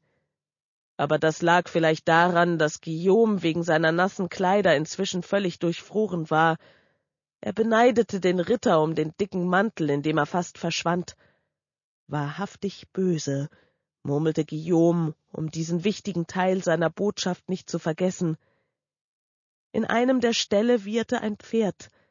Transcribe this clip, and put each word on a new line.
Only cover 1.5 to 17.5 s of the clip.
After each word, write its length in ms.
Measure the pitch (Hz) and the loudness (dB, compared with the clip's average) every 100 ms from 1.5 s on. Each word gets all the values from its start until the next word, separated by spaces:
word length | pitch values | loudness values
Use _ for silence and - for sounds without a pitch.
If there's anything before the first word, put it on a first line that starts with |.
| 175 170 | 2 2
vielleicht 400 | 170 160 160 - | 0 2 2 4
daran, 500 | 165 175 170 175 170 | 4 6 4 2 2
dass 220 | 151 - | 0 -2
Guillaume 640 | - 160 180 196 226 202 | -8 -2 2 4 4 2
wegen 180 | 170 160 | 0 -2
seiner 300 | 170 160 165 | 0 2 2
nassen 360 | 165 190 - 180 | 2 0 -2 -6
Kleider 460 | - 185 202 185 | -2 0 2 4
inzwischen 480 | 147 160 - 196 185 | 2 0 -6 -6 -6
völlig 380 | 170 196 190 - | -2 -2 -2 -4
durchfroren 680 | 175 170 - 202 214 175 160 | -4 -4 -6 -4 -2 -4 0
war. 260 | 156 160 160 _ _ _ _ _ _ _ _ | 2 2 0 _ _ _ _ _ _ _ _
Er 120 | - | -8
beneidete 640 | 196 226 220 240 226 220 202 | -4 0 4 4 4 0 0
den 220 | 185 180 | 0 0
Ritter 420 | 170 226 247 165 | 0 -2 2 2
um 140 | 156 160 | 2 0
den 160 | 156 - | -4 -4
dicken 260 | 202 185 180 | -6 -4 0
Mantel, 420 | 180 214 - 156 | 0 0 -2 -2
in 140 | 143 | -2
dem 160 | 147 156 | 0 0
er 80 | 143 | 0
fast 320 | 180 180 - | -2 -4 -6
verschwand. 560 | 170 165 170 175 175 - _ _ _ _ _ _ _ _ _ | -6 -4 -2 -2 -4 -14 _ _ _ _ _ _ _ _ _
„Wahrhaftig 800 | 143 147 147 - - 202 - - | -6 -6 -8 -10 -8 -10 -10 -12
böse“, 560 | - 185 165 - 139 143 _ _ _ _ _ | -4 -2 -2 -2 -4 -6 _ _ _ _ _
murmelte 420 | 139 143 160 156 | -4 -2 0 -2
Guillaume, 720 | 156 156 160 165 170 170 160 151 _ | -4 -6 0 2 4 2 -2 -6 _
um 200 | - 160 | -10 -8
diesen 340 | 160 165 170 | -6 -4 -2
wichtigen 420 | 180 202 - 175 165 | -2 -4 -6 -6 -6
Teil 360 | 185 185 185 | -2 -2 0
seiner 280 | 180 165 160 | 0 0 -2
Botschaft 580 | - 202 - - 180 | -2 -4 -4 -6 -6
nicht 220 | - | -6